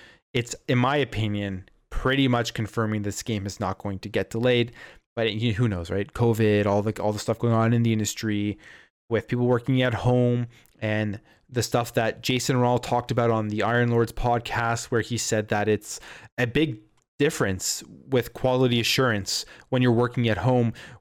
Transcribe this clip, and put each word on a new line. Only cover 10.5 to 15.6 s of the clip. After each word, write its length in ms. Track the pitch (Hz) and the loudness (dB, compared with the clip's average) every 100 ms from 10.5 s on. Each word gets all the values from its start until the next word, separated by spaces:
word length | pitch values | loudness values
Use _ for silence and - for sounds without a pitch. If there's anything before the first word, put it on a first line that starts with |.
| - _ _ | -10 _ _
and 400 | 110 107 107 98 - _ _ | -2 0 -2 -4 -12 _ _
the 160 | 123 | -4
stuff 280 | 107 123 117 | -2 -2 -2
that 280 | - 110 - | -2 -2 -2
Jason 340 | - 127 - 131 | -2 -2 0 2
Rawl 240 | 123 123 | 2 2
talked 300 | - 123 120 | 0 -2 0
about 220 | 123 117 | 0 2
on 160 | 113 107 | 2 0
the 160 | 107 | -2
Iron 260 | 104 120 120 | 0 2 2
Lords 220 | 117 117 | 2 0
podcast, 720 | - 120 120 113 - 117 117 - | 0 0 0 -2 -2 -2 -2 -2
where 140 | 117 | -2
he 180 | 107 113 | -2 -4
said 300 | - 110 107 | -2 -2 0
that 180 | 107 | 0